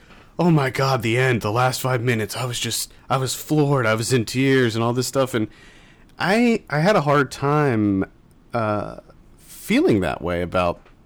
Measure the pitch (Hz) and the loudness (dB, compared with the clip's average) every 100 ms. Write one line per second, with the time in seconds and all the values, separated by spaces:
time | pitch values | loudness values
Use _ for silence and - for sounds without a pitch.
0 | - - - - 175 156 131 123 135 131 | -20 -20 -12 -2 2 2 2 -2 0 0
1 | 110 117 131 117 104 117 127 127 131 127 | 0 2 2 0 0 0 0 0 -2 -2
2 | 123 113 104 110 123 120 117 - - - | 0 -2 -2 -6 -6 -6 -6 -6 -8 -10
3 | - 131 131 - - 151 143 139 110 113 | -4 -4 -2 -6 -2 0 2 2 2 0
4 | 113 127 107 127 135 135 120 113 117 123 | 0 0 0 0 2 4 2 0 -2 -2
5 | 123 135 127 120 107 - - - - - | -2 -2 -2 -2 -4 -8 -20 -20 -20 -20
6 | - - 156 220 240 226 - 147 170 208 | -18 -6 0 2 2 0 -2 0 2 2
7 | 147 143 131 - 139 151 143 110 104 95 | 2 2 0 -2 0 2 2 2 2 2
8 | 98 _ _ - _ 120 107 104 55 - | -2 _ _ -20 _ -4 -2 -2 -6 -12
9 | - - - - - - - 233 349 107 | -20 -20 -20 -20 -20 -12 -2 0 2 2
10 | 82 - 82 87 87 92 87 85 - - | 0 -4 -4 -4 -2 0 0 -2 -10 -20